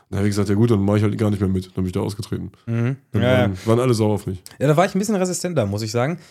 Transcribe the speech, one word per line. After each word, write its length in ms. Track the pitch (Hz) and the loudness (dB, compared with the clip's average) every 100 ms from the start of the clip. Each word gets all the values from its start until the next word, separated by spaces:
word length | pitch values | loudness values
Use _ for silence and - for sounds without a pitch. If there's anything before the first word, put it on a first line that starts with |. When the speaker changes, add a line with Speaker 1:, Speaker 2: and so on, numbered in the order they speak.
| - | -8
Speaker 1:
Dann 80 | 98 | -2
hab 80 | 104 | -2
ich 60 | |
gesagt, 180 | 101 101 | 0 0
ja 40 | 101 | 2
gut, 160 | 120 | 4
dann 140 | 107 98 | 4 4
mach 120 | 104 | 2
ich 60 | 107 | 2
halt 120 | 110 | 0
gar 140 | 107 | 0
nicht 100 | 101 | 0
mehr 80 | 98 | 0
mit. 200 | 92 92 | -2 -4
Dann 80 | - | -6
bin 100 | 92 | -4
ich 60 | |
da 80 | 95 | -4
ausgetreten. 520 | 101 101 - 95 92 - - | -4 -6 -8 -8 -10 -14 -6
Speaker 2:
Mhm. 300 | 117 117 135 _ | -4 -2 -4 _
Speaker 1:
Dann 100 | 104 | 0
Speaker 2:
Ja, 160 | 120 127 | 2 4
Speaker 1:
waren, 140 | 101 95 | 2 0
Speaker 2:
ja. 120 | 113 | 2
Speaker 1:
waren 140 | 113 | 2
alle 140 | 127 110 | 4 2
sauer 180 | 107 | 2
auf 140 | 104 - | 0 -4
mich. 160 | 92 - - | -10 -12 -4
Speaker 2:
Ja, 100 | 139 | 0
da 80 | 151 | 2
war 80 | 196 | 0
ich 100 | 190 | -2
ein 40 | |
bisschen 160 | 202 202 | -2 0
resistenter, 480 | 185 170 180 160 104 | -2 -2 -4 -2 -2
muss 160 | 101 | -2
ich 100 | 110 | -4
sagen. 280 | 117 131 170 - | -2 -2 -4 -12